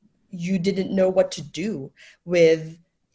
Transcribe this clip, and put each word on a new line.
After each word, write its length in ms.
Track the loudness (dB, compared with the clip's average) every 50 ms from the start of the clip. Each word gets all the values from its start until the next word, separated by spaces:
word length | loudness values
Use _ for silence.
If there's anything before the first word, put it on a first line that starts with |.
| _ _ _ _ _ _
you 280 | -12 -8 -4 -2 -2 0
didn't 320 | 0 0 -2 -2 -2 -2
know 180 | 0 0 2 2
what 220 | 2 2 0 0
to 100 | -2 -12
do 500 | -14 -12 -10 -8 -6 -6 -6 -8 -10 -14 _ _ -20 -20 -20 _ -8
with 520 | -2 4 6 6 6 6 4 -2 -10 -16 -20 _ _ _ _ _ _ -4